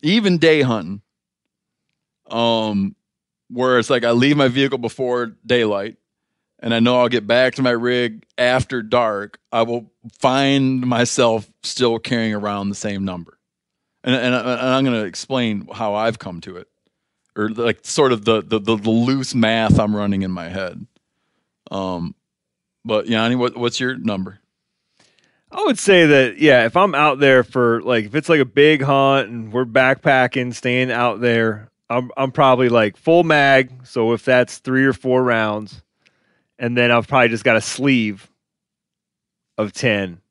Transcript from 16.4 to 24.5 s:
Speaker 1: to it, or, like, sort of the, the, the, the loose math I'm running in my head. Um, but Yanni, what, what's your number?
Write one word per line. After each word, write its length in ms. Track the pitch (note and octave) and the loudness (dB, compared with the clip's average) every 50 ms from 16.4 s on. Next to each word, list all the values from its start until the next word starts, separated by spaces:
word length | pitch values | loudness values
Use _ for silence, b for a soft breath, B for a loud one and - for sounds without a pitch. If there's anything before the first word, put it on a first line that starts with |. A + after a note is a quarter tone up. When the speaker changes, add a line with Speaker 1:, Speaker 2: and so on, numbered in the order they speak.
| E2 | -16
Speaker 1:
to 140 | - F#2 | -16 -18
it, 120 | F2 F#2 _ _ _ _ _ _ _ _ _ _ _ _ _ _ | -18 -20 _ _ _ _ _ _ _ _ _ _ _ _ _ _
or, 140 | - G#2+ A2 | -6 -4 -4
like, 300 | A2 G#2+ A#2 A#2 G#2+ _ _ | -4 -2 -2 -2 -2 _ _
sort 280 | - - - D3+ C3 B2 | -8 0 2 2 2 2
of 120 | A2+ G2+ | 0 0
the, 160 | A2+ A2+ A2 G2+ | 0 0 0 0
the, 160 | G2+ A2+ A2 | -2 -4 -4
the, 180 | G2+ G2+ A2+ | 0 0 -2
the 140 | G#2+ G2+ A2 | -2 0 0
loose 420 | A2 A2+ A#2 B2 C3+ C#3 C3 - - | 0 2 2 0 0 -2 -4 -4 -2
math 440 | B2+ A2+ A2 A2+ A2+ A2+ G#2+ G2+ - | 0 0 2 2 0 2 2 2 2
I'm 160 | A2 G#2 G#2+ | 2 0 -2
running 280 | G#2 G#2 G2+ G2 F#2+ G2 | -2 -2 -2 -2 -2 -4
in 80 | F#2 F#2 | -4 -6
my 160 | F2+ E2+ E2 | -8 -10 -10
head. 360 | F2 G2 F#2+ F2+ F2 - - - _ _ _ _ _ _ _ _ _ _ _ _ _ _ _ - | -10 -8 -10 -10 -10 -14 -20 -20 _ _ _ _ _ _ _ _ _ _ _ _ _ _ _ -12
Um, 440 | - G2 F#2+ F#2 F#2 F2 E2+ D#2+ - _ _ _ _ _ _ _ _ _ _ _ _ _ _ | -10 -8 -8 -6 -6 -8 -8 -10 -12 _ _ _ _ _ _ _ _ _ _ _ _ _ _
but 220 | A2+ A2 G#2+ G2 | -4 -2 -2 -2
Yanni, 300 | G#2+ A#2 A2 A2+ A#2 B2 | 0 -2 0 0 0 0
what, 200 | B2+ A#2+ A#2+ - | 0 -2 -2 -4
what's 220 | A#2+ A#2+ A#2+ A#2 - | -4 -6 -4 -4 -4
your 180 | C3 B2 C3 | -6 -6 -6
number? 440 | B2 - A2+ G#2 F#2+ F#2 F#2 G2 _ _ _ | -4 -4 -4 -4 -4 -6 -8 -12 _ _ _